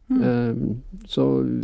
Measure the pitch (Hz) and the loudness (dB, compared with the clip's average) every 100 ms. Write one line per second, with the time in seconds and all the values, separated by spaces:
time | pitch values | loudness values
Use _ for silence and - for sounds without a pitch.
0 | - 262 123 123 - - - 123 - 185 | -2 2 2 2 0 0 -2 -4 -8 -16
1 | - - 135 131 127 123 | -4 0 2 2 0 0